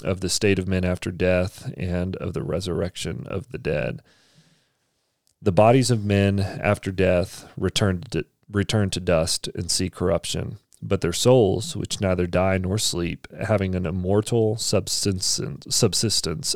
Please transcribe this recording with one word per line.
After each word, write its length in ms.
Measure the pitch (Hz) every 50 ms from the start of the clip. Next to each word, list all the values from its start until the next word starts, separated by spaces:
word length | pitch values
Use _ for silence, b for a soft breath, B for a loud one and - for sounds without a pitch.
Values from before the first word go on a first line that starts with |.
| -
of 160 | 85 95 90
the 80 | 98 90
state 300 | - - - 104 98 95
of 100 | 90 92
men 160 | 95 92 92
after 260 | 90 90 90 - 90
death 640 | 90 80 92 92 92 90 92 101 - - - 131 - -
and 380 | - 90 87 90 90 92 95
of 180 | - - 92 82
the 80 | - -
resurrection 840 | 69 73 85 - 90 82 82 90 90 - - - 82 82 - -
of 240 | - - 95 - - -
the 60 | -
dead. 440 | - - 71 73 60 62 - - b b b b b b b b b b b b b b b b b b b b b b b _ _ _ _ _
"The 120 | - 104 90
bodies 380 | 82 107 113 123 135 123 113
of 140 | 123 110 101
men 340 | 101 101 101 101 98 98 101
after 520 | 95 95 - - - 104 104 - - 98 95
death 580 | 90 95 90 90 87 87 - - - - - -
return 460 | - 92 92 - - 110 101 92 87 80 -
to, 160 | - 80 - - _ _ _ -
return 400 | 101 101 98 - - 107 101 95
to 100 | - -
dust 480 | 92 90 90 80 82 82 - - - - -
and 160 | - 90 87
see 180 | - - 95 87
corruption. 680 | - - 92 90 85 87 - - - 90 - - 110 - _ _ _ _ -
But 180 | - 101 90
their 140 | - 85 87
souls, 600 | - - 120 127 131 110 95 95 - - - -
which 280 | 101 - - - - 101
neither 240 | 95 92 90 90
die 320 | 87 87 90 92 95 95 95
nor 180 | 92 92 90
sleep, 500 | 87 - - - 87 87 85 85 - - - - -
having 340 | - - 110 101 98 95 92
an 120 | 92 90
immortal 720 | 82 87 95 90 90 98 104 107 - - 117 110 110 110 110
subsistence, 1080 | - - - 98 95 - - - - 104 95 92 - - - - - - - - - - -
subsistence, 800 | - - 104 85 - - 110 - - - 85 82 78 - - -